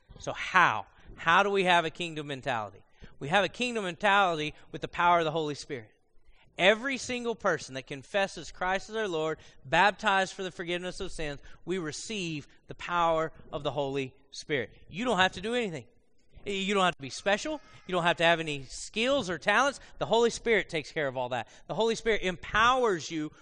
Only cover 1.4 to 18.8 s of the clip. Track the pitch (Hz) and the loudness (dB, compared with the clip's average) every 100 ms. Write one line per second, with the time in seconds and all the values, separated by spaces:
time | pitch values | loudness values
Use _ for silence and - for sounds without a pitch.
1.4 | 202 202 180 175 160 - 170 151 147 135 | 4 2 4 4 2 -4 -8 -8 -8 -6
2.4 | 135 120 104 - - - - - 143 196 | -4 -4 -4 -12 -20 -20 -18 -12 0 2
3.4 | 185 - 247 226 190 165 208 202 190 156 | 0 -2 -4 -4 -6 0 4 6 4 2
4.4 | 151 - - 185 - - 175 175 160 160 | -4 -8 -14 -10 -8 2 4 6 4 0
5.4 | 151 139 - 135 107 _ _ - - - | -2 -6 -8 -12 -14 _ _ -20 -20 -20
6.4 | _ - 180 220 262 254 - 247 233 220 | _ 2 4 4 2 -4 -4 -6 -4 -2
7.4 | 202 156 - 131 - 139 - 202 196 - | 0 0 -4 -10 -10 -12 -4 -2 -2 -4
8.4 | 156 - 185 190 202 220 214 160 156 156 | -12 -4 -2 -2 -4 -4 -2 -2 -2 -4
9.4 | - - 135 160 196 196 214 196 190 - | -10 -20 0 4 4 4 2 2 0 -4
10.4 | 190 - 170 175 180 175 185 - 151 143 | -10 -8 -6 -4 -6 -8 -8 -6 -8 -8
11.4 | - - - 185 156 - - 220 175 151 | -14 -12 -6 -4 -4 -8 -8 -6 -6 -6
12.4 | - - - 131 - 175 170 160 160 - | -10 -18 -18 -12 -4 0 2 2 -2 -6
13.4 | - 156 143 131 139 139 131 - _ - | -12 -6 -4 -2 -2 -2 -6 -10 _ -14
14.4 | - 143 104 - - 156 254 190 185 185 | -4 -4 -4 -10 -14 -6 0 2 2 0
15.4 | 202 247 220 151 113 _ _ _ _ - | -4 -2 -4 -6 -12 _ _ _ _ -14
16.4 | - 196 190 202 185 165 135 - 202 208 | -6 -4 0 2 2 0 -8 -4 0 0
17.4 | 311 302 - - - 180 170 165 170 170 | 0 -8 -10 -18 -4 0 2 4 4 4
18.4 | 160 143 135 - | 0 -6 -10 -14